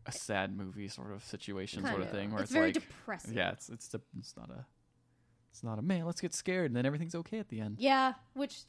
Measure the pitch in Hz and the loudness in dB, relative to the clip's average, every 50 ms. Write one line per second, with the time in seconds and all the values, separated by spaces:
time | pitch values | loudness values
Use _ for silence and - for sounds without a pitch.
0 | - 117 - - - - 104 95 95 95 98 101 95 92 - 104 98 98 - - | -10 -8 -8 -6 -2 0 2 2 2 2 0 -4 -4 -6 -6 -6 -8 -8 -8 -8
1 | - 104 98 104 - - - 95 - 101 98 95 92 - - 98 - - 101 95 | -8 -8 -8 -10 -10 -10 -10 -8 -6 -4 -4 -4 -4 -4 -2 -2 -2 0 0 0
2 | 92 - - 101 - - - - 208 220 254 320 320 - - 311 - - - - | 0 0 -2 -2 -2 0 0 0 0 4 4 6 6 6 4 2 -2 -4 -14 -12
3 | - 233 196 - - - 113 101 87 - - - - - 117 117 - - - - | -8 -8 -6 -6 -6 -2 0 2 2 2 2 -2 -6 -12 -12 -12 -10 -8 -8 -8
4 | - _ - - - - - - - - 62 127 127 - _ _ _ _ _ _ | -8 _ -12 -12 -10 -12 -14 -14 -14 -12 -12 -12 -14 -14 _ _ _ _ _ _
5 | _ _ _ _ _ _ _ _ _ _ - - 120 117 110 107 127 180 190 170 | _ _ _ _ _ _ _ _ _ _ -14 -8 -4 -4 -2 0 2 2 2 2
6 | 165 170 170 - 180 165 - - - 190 185 185 170 139 120 123 127 139 147 147 | 2 0 -2 -2 -2 -4 -2 -2 0 2 2 4 4 4 4 4 4 4 2 2
7 | 165 165 175 165 165 - 220 220 202 - - - - - 110 - 247 269 269 262 | 0 -2 -4 -4 -4 -4 -4 -6 -4 -4 -4 -4 -2 -2 0 4 6 6 8 8
8 | 262 262 254 - - - - 262 285 269 - - - | 6 6 4 0 -8 -8 -4 -2 -2 -2 -4 -8 -16